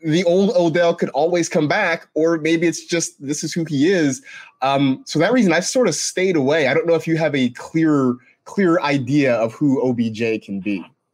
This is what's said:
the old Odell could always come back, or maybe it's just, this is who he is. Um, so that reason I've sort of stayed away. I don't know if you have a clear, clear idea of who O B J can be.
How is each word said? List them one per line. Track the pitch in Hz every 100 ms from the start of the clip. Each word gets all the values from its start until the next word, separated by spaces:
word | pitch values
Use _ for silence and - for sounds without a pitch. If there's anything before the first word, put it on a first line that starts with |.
| 165
the | 160 175
old | 175 202 180
Odell | 170 160 170
could | 170 -
always | 131 160 180 160
come | 180 151
back, | 185 185 165 -
or | 151 160 165
maybe | 156 165 170
it's | 160 -
just, | 170 160 - 135
this | 147
is | 160
who | - 156
he | 147 156
is. | 190 147 127 - - - -
Um, | 135 139 139 - -
so | 156
that | 180
reason | 254 196
I've | 165 180
sort | 262 226
of | 143
stayed | - - 190 165
away. | 131 160 131
I |
don't | 139 165
know | 165
if | 165
you | 160
have | 160 143
a | 123
clear, | 120 - 160 160 147 131 123 _ _ -
clear | - 185 165
idea | 147 143 120 147 135 117
of | 113
who | - 147 135
O | 127
B | 120 113
J | 110 117 113
can | - 98
be. | 95 98 - _ _